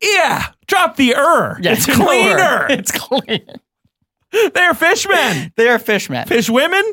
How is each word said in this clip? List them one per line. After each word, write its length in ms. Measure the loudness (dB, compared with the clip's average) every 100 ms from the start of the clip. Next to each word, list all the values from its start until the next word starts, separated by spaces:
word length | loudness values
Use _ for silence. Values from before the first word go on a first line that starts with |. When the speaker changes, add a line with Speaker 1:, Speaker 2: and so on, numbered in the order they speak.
Speaker 1:
yeah, 440 | -2 0 0 -2 -6 _ -2
drop 300 | 0 0 2
the 180 | 0 2
er. 420 | 2 2 0 -2
Speaker 2:
Yeah, 100 | -2
Speaker 1:
It's 160 | 0 2
Speaker 2:
<laughs> 0 |
no 60 |
er. 120 | 2 2
Speaker 1:
cleaner. 600 | 2 2 2 0 0 -2
Speaker 2:
It's 240 | -2 -4
clean. 540 | -8 -4 -6 -4 -8 -8 -20 _ _ _ _ _ _ _ 0 0
Speaker 1:
They're 200 | 2 0
fishmen. 800 | 2 2 0 0 0 0 -2 -6 0
Speaker 2:
They 120 | 2
are 100 | 2
fishmen. 480 | 0 -4 -2 -8 -2
Speaker 1:
Fish 220 | -2 0
women, 320 | 0 0 0 -2